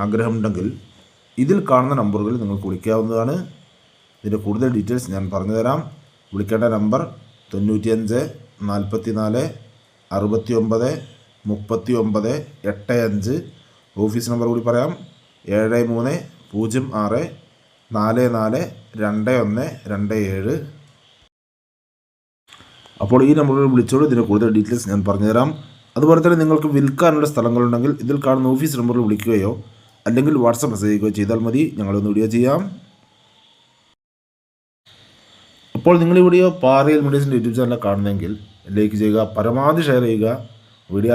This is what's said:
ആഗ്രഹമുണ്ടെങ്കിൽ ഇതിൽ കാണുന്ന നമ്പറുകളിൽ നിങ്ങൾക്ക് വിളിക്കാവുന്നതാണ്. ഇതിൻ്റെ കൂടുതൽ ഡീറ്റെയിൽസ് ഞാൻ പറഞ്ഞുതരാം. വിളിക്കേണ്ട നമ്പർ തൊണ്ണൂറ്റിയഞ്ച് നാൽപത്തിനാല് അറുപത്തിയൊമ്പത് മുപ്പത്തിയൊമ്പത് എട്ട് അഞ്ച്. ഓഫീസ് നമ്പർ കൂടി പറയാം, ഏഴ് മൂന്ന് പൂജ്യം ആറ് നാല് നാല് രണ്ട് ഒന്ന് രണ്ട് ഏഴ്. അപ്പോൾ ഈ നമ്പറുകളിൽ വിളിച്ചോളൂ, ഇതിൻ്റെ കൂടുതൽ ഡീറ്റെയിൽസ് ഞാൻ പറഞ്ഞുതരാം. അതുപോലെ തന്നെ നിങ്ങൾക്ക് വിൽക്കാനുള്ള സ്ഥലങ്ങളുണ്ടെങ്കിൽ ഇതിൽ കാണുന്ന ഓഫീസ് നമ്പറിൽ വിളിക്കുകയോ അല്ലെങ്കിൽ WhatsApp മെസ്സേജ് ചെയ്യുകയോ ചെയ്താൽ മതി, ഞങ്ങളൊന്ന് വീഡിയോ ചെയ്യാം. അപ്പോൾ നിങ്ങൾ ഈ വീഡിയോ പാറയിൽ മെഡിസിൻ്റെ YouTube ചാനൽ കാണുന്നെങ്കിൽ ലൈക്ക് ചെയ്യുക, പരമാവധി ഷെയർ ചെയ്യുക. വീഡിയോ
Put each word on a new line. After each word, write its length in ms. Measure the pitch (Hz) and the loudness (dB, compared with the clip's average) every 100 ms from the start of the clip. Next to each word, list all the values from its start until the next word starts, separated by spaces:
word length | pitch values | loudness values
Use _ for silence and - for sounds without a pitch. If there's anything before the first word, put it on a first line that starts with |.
ആഗ്രഹമുണ്ടെങ്കിൽ 640 | 104 110 113 113 110 90 101 - - - _ _ _ - | -2 0 0 -2 -2 -4 -6 -8 -16 -20 _ _ _ -2
ഇതിൽ 160 | 135 196 151 | 0 0 2
കാണുന്ന 260 | 127 127 135 | 2 2 0
നമ്പറുകളിൽ 400 | 104 101 104 123 | 0 0 -2 -2
നിങ്ങൾക്ക് 260 | 104 98 95 | -4 -4 -6
വിളിക്കാവുന്നതാണ്. 680 | 90 110 110 113 113 117 175 180 - _ _ _ _ _ _ | -4 -2 0 0 -2 -2 -4 -8 -16 _ _ _ _ _ _
ഇതിൻ്റെ 180 | 107 104 | -6 -4
കൂടുതൽ 260 | 101 104 131 | -2 -2 0
ഡീറ്റെയിൽസ് 380 | 113 101 123 120 | 0 -2 -4 -4
ഞാൻ 100 | 95 95 | -6 -4
പറഞ്ഞുതരാം. 440 | 95 95 110 120 156 - - - _ _ | -4 -2 -2 0 -2 -6 -14 -20 _ _
വിളിക്കേണ്ട 340 | 101 104 110 110 | -8 -2 0 0
നമ്പർ 260 | 107 107 131 165 - - _ _ | 0 0 0 -2 -12 -20 _ _
തൊണ്ണൂറ്റിയഞ്ച് 680 | 98 104 107 110 113 107 120 151 - - - 104 | -4 0 0 0 -2 -2 -4 -4 -10 -20 -10 -6
നാൽപത്തിനാല് 760 | 101 101 110 113 107 107 120 160 - - _ _ _ _ 98 | -4 -4 -6 -4 -4 -2 -2 -4 -8 -20 _ _ _ _ -4
അറുപത്തിയൊമ്പത് 680 | 104 110 113 117 110 113 127 160 - - _ _ 104 | 0 -2 -2 -2 0 0 -2 -4 -10 -20 _ _ -8
മുപ്പത്തിയൊമ്പത് 800 | 104 101 113 120 120 107 107 110 - - - 101 | -8 -4 -6 -2 -2 0 -2 -2 -4 -8 -10 -8
എട്ട് 260 | 98 - 120 113 | -6 -2 -2 0
അഞ്ച്. 280 | 101 101 131 - - _ _ _ - | -2 -4 -6 -8 -18 _ _ _ -4
ഓഫീസ് 260 | 107 117 113 | -2 -2 -4
നമ്പർ 140 | 120 117 | -2 -2
കൂടി 120 | 117 117 | 0 0
പറയാം, 240 | 117 151 - - _ _ _ - 101 | 0 -2 -6 -16 _ _ _ -4 -2
ഏഴ് 240 | 110 117 117 | 0 0 0
മൂന്ന് 220 | 117 127 170 - - - | -2 -4 -6 -10 -20 -10
പൂജ്യം 340 | 101 110 127 - 107 | -4 -2 -2 -4 -4
ആറ് 180 | 104 113 87 - _ _ _ _ _ 110 | -2 -2 -6 -12 _ _ _ _ _ -2
നാല് 280 | 107 120 123 113 | 0 2 0 0
നാല് 260 | 110 110 - - - 110 | -2 -2 -6 -12 -18 -6
രണ്ട് 320 | 107 107 107 127 104 | -4 -2 0 0 0
ഒന്ന് 200 | 110 151 123 101 | -2 -6 -8 -8
രണ്ട് 220 | 101 104 110 98 95 | -6 -2 -2 -2 -2
ഏഴ്. 180 | 104 156 - - _ _ _ _ _ _ _ _ _ _ _ _ _ _ _ _ _ - - - - - | -4 -6 -8 -18 _ _ _ _ _ _ _ _ _ _ _ _ _ _ _ _ _ -20 -20 -20 -20 -8
അപ്പോൾ 180 | 101 127 135 | 2 6 6
ഈ 20 | 156 | 6
നമ്പറുകളിൽ 340 | 143 135 135 123 | 4 2 4 4
വിളിച്ചോളൂ, 280 | - 131 147 | 2 2 2
ഇതിൻ്റെ 180 | 120 113 | 2 2
കൂടുതൽ 200 | 104 113 107 | 2 4 2
ഡീറ്റെയിൽസ് 300 | 104 120 98 | 0 -2 -2
ഞാൻ 80 | 101 95 | -2 0
പറഞ്ഞുതരാം. 400 | 101 104 113 143 156 - - _ 123 | 0 2 2 0 -2 -14 -20 _ 2
അതുപോലെ 240 | 151 165 | 4 6
തന്നെ 160 | 170 170 | 6 4
നിങ്ങൾക്ക് 260 | 156 156 151 139 | 4 2 2 2
വിൽക്കാനുള്ള 500 | 139 139 170 151 147 | 2 2 2 4 0
സ്ഥലങ്ങളുണ്ടെങ്കിൽ 600 | 127 117 120 120 120 135 147 120 | 0 0 2 2 2 0 -2 -2
ഇതിൽ 120 | 143 139 | -2 0
കാണുന്ന 300 | 131 131 131 | 2 2 0
ഓഫീസ് 240 | 160 127 | 0 -2
നമ്പറിൽ 240 | 120 120 110 | 0 0 0
വിളിക്കുകയോ 440 | 107 113 107 95 95 - - _ _ 117 | 0 0 0 0 -4 -12 -20 _ _ -2
അല്ലെങ്കിൽ 260 | 120 143 143 | 0 2 2
WhatsApp 260 | 117 117 147 | 2 2 -2
മെസ്സേജ് 200 | 104 104 | -2 0
ചെയ്യുകയോ 200 | 104 107 104 | 0 0 -2
ചെയ്താൽ 240 | 101 113 | -2 -2
മതി, 160 | 117 131 156 - | 0 0 -2 -2
ഞങ്ങളൊന്ന് 300 | 98 101 104 | -4 -2 0
വീഡിയോ 160 | 104 110 | 0 0
ചെയ്യാം. 280 | 117 123 156 196 - - _ _ _ _ _ _ _ _ _ _ _ _ _ _ _ _ _ _ _ _ _ _ _ _ _ - _ _ - | 2 2 0 -4 -12 -20 _ _ _ _ _ _ _ _ _ _ _ _ _ _ _ _ _ _ _ _ _ _ _ _ _ -20 _ _ 0
അപ്പോൾ 180 | 175 175 | 4 4
നിങ്ങൾ 160 | 165 180 | 6 6
ഈ 20 | |
വീഡിയോ 220 | 180 180 180 165 | 6 6 4 2
പാറയിൽ 380 | 170 135 143 151 139 | 2 4 4 2 2
മെഡിസിൻ്റെ 300 | 143 139 127 | 0 0 0
YouTube 180 | 117 117 | 0 0
ചാനൽ 200 | 123 120 | -2 -2
കാണുന്നെങ്കിൽ 480 | 101 101 101 98 85 104 - - - 101 | -2 0 -2 -2 -6 -8 -14 -20 -6 -2
ലൈക്ക് 200 | 107 104 | 0 0
ചെയ്യുക, 160 | 107 110 107 104 | 0 0 0 -2
പരമാവധി 460 | 110 123 143 160 147 | -2 0 2 2 2
ഷെയർ 140 | 127 117 | 2 2
ചെയ്യുക. 200 | 113 110 127 - - - _ - | 0 -2 -4 -10 -20 -20 _ -8
വീഡിയോ 160 | 95 113 | -2 2